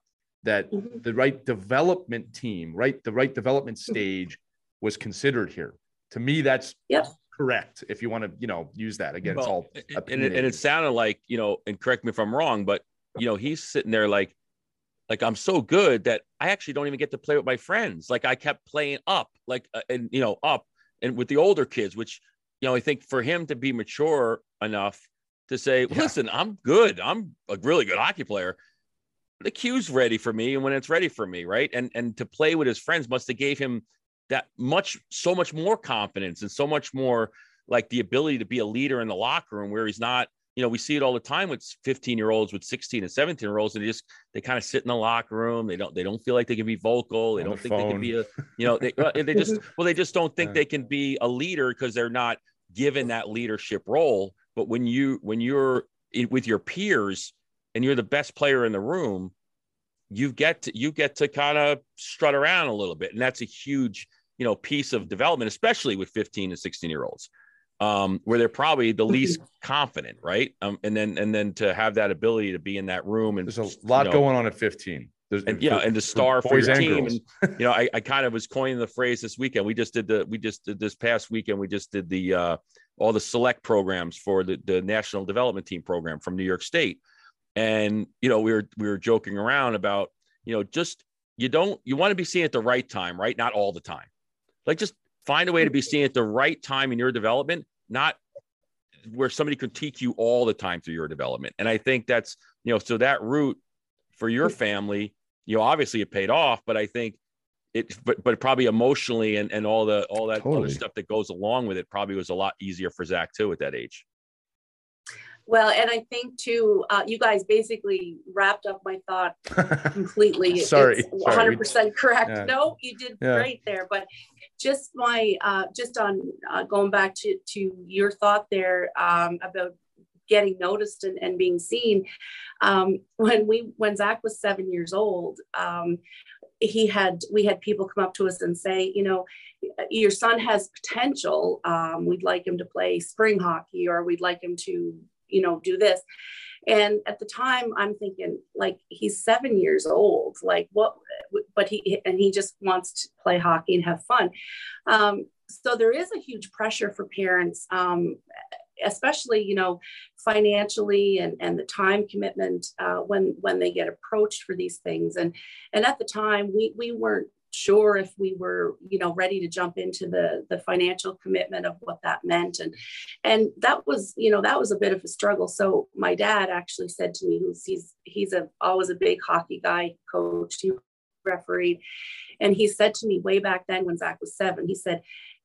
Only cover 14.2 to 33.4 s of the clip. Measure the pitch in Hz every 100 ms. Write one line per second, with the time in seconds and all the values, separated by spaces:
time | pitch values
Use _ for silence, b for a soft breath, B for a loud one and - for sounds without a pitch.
14.2 | 98 _ _ _ _ _ _ _ - 110
15.2 | 113 110 - 185 113 180 185 117 107 110
16.2 | - - 165 202 - 143 143 135 147 143
17.2 | - 147 131 123 - 202 214 85 - 123
18.2 | 127 127 151 - _ 147 147 139 - 185
19.2 | 110 _ - 127 - 113 - 127 117 127
20.2 | 117 101 151 135 - _ _ _ 123 120
21.2 | 123 143 185 175 127 - 101 98 113 -
22.2 | _ _ _ _ 131 127 147 135 - 131
23.2 | 120 175 156 131 135 120 104 - 151 147
24.2 | 117 113 _ _ 107 104 101 - _ _
25.2 | _ _ _ 131 135 127 123 - 311 -
26.2 | 113 127 214 202 120 185 226 87 104 208
27.2 | 190 - - 101 117 170 101 92 143 196
28.2 | 120 101 90 - b b _ _ _ _
29.2 | _ _ 202 - 240 262 175 131 120 113
30.2 | 120 110 120 135 135 135 - 165 175 -
31.2 | 95 87 85 107 151 123 123 120 120 107
32.2 | 117 - 156 165 131 110 - 165 120 127
33.2 | - 117